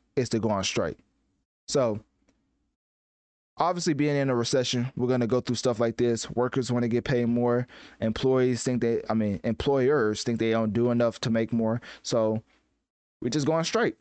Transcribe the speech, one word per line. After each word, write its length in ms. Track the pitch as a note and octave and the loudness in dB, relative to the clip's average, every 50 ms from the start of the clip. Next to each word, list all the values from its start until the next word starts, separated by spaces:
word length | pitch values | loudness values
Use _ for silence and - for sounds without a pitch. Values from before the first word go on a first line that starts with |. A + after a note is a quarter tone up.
| _ _ _ | _ _ _
is 140 | C#3 B2 A2+ | -4 -2 -2
to 100 | - A2+ | -2 -2
go 100 | G2+ A2 | 0 0
on 140 | G#2 G2 F#2+ | -2 -2 -2
strike. 340 | - - A#2 F#2+ D#2+ - - _ _ _ _ _ _ _ _ _ _ _ _ _ - | -4 -2 -2 -2 -2 -4 -8 _ _ _ _ _ _ _ _ _ _ _ _ _ -2
So, 320 | - D3 B2+ A#2 G#2 A2 - _ _ _ _ _ _ _ _ _ _ _ _ _ _ _ _ _ _ _ _ _ _ _ _ _ _ _ _ _ _ - | 0 0 2 0 -2 -4 -8 _ _ _ _ _ _ _ _ _ _ _ _ _ _ _ _ _ _ _ _ _ _ _ _ _ _ _ _ _ _ -2
obviously, 360 | D#3 F3 F3+ F3 E3+ F3+ D#3 | 0 0 0 0 0 0 0
being 220 | C#3+ D3 D3 C#3+ | 2 2 0 2
in 160 | C#3+ C#3 C3+ | 0 0 2
a 40 | B2+ | 0
recession, 560 | A#2+ A#2 - - C3+ B2 - - B2 A#2+ B2+ - | 0 0 2 0 0 0 0 -2 -2 -2 -4 -4
we're 120 | - B2 B2 | -4 0 0
gonna 200 | C3 B2 A#2+ A2 | 2 0 2 2
go 140 | B2+ B2 | 0 0
through 160 | A#2+ - A#2+ - | 0 -2 -4 -2
stuff 220 | - B2+ A#2+ G#2 | 0 -2 0 2
like 180 | A#2+ A#2 A2+ - | 0 0 0 0
this. 300 | A#2+ A#2+ A#2 A2+ - - | 0 0 0 0 -4 -6
Workers 400 | - A2+ B2 B2+ - C#3 A#2+ A2+ | -2 -2 -2 0 0 -2 -2 -2
wanna 160 | A#2+ A#2+ A#2+ A#2 | 0 0 0 0
get 160 | A#2 A#2+ - | 0 -2 0
paid 240 | - C#3 A#2+ A#2+ A#2 | 0 0 0 2 2
more. 400 | A#2+ A#2+ A#2+ A#2+ A#2+ B2 B2 - - - - - - - | 0 2 2 2 2 0 0 -4 -8 -18 -20 -20 -10 -6
Employees 640 | A2+ A2+ G#2+ - - C3 C3 C3 B2+ B2+ B2 A#2 - | -4 -4 -2 0 2 2 4 4 4 2 0 0 -2
think 180 | B2+ B2+ A#2 | -2 -2 0
they, 220 | A#2 A#2 A#2 - - - | 0 0 0 0 -2 -2
I 60 | A2 | 0
mean, 260 | A2+ G#2+ G#2 G2+ - - | 0 0 0 -2 -2 -2
employers 800 | A#2 A2 - - D3 C#3 C3+ B2 C3+ D3+ C#3+ A2 G#2+ G#2+ - - | -4 -4 -2 0 0 2 2 2 2 2 2 2 0 0 -2 -2
think 160 | A#2+ A#2 A2 | -4 -2 0
they 100 | A#2 A2+ | 0 0
don't 240 | A2 A2+ A2+ A2 G2 | 2 2 0 0 0
do 160 | A#2 A#2+ B2 | 2 2 2
enough 300 | A#2+ A#2+ A#2+ A#2 A2 - | 2 2 2 0 0 -2
to 80 | - C3 | -4 -2
make 240 | A2+ A2+ A2+ A2 - | 0 0 0 0 0
more. 260 | A#2 A2+ A2 A2+ A#2+ - - - - | 0 0 0 0 -2 -4 -10 -16 -16
So 400 | - - - A#2 A2 A2 A2 A2+ - _ _ _ _ _ _ _ _ _ _ _ _ _ _ _ | -8 -2 0 2 2 2 0 -2 -4 _ _ _ _ _ _ _ _ _ _ _ _ _ _ _
we 80 | - A#2+ | -6 -2
just 160 | A#2 D3+ C#3 | -2 0 0
go 80 | D3+ D#3+ | 2 0
on 100 | E3 E3 | 0 0
strike. 320 | - - G#3+ A#3+ D#3+ - - | 0 0 0 0 0 -2 -6